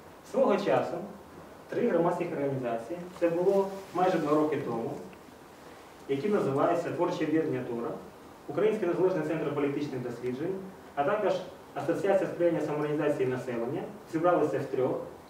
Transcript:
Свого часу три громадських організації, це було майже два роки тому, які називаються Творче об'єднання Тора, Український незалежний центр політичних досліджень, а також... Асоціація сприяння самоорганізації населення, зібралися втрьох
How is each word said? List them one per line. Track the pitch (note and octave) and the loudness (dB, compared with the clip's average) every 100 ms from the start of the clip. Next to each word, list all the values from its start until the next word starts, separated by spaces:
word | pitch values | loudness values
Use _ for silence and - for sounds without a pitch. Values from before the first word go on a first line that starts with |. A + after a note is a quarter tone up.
| - - - | -20 -20 -4
Свого | A#3+ B3 G3 | 2 4 4
часу | - - - F3 - - - - - - - | 4 2 2 -4 -8 -12 -18 -18 -18 -18 -6
три | E3 A#3 | 0 2
громадських | E3+ F3 F3 E3 | 4 2 2 -2
організації, | D3 C#3 C3 B2 A#2 - F3 - - | -2 -2 -2 -2 -4 -6 -8 -10 0
це | E3+ | 2
було | E3+ F#3 G3 F#3+ - - | 2 4 4 2 -4 -6
майже | E3+ F3+ E3 | 2 4 4
два | D3 | 4
роки | D3+ D3+ C3+ | 4 4 0
тому, | B2 A2+ C3 - - - - - - - - - - - - | -2 -4 -4 -6 -12 -16 -20 -20 -20 -20 -20 -20 -20 -10 -4
які | C#3 G#3 | -2 2
називаються | G3+ C3+ C3+ D#3 E3+ - | 2 2 2 2 2 0
Творче | C#3 F3 D#3 | 0 0 0
об'єднання | D3+ D#3 C#3+ B2+ B2 | 0 2 2 -2 -4
Тора, | A#2 - - - - - - - | -4 -4 -8 -12 -18 -20 -16 -6
Український | D3 G#3+ G3+ F3 | 0 2 2 0
незалежний | D3+ F#3 D#3 D#3 | 2 2 2 0
центр | D#3 D3+ | -2 -2
політичних | C#3 C#3+ C3+ C#3 B2+ | 0 0 0 -4 -4
досліджень, | A#2+ A#2 B2 B2+ F3 F#3+ - - - | -6 -6 -6 -4 -4 -6 -8 -16 -8
а | - | -2
також... | F#3 G#3+ F#3+ - - - - | 0 2 2 0 -4 -14 -12
Асоціація | - - D#3+ G3 G3 E3 | -6 -2 0 4 2 2
сприяння | - F3 D#3 | 2 2 2
самоорганізації | D3 D3 D3 D3 D3 C3+ B2+ | 0 -2 0 0 2 2 0
населення, | B2 - A#2+ - F3 - - - | 0 -4 -4 -2 -4 -6 -10 -6
зібралися | D#3+ F3 D#3+ D3 C3+ | 2 4 4 4 0
втрьох | C3 B2+ B2+ - - - | -2 0 0 0 -6 -14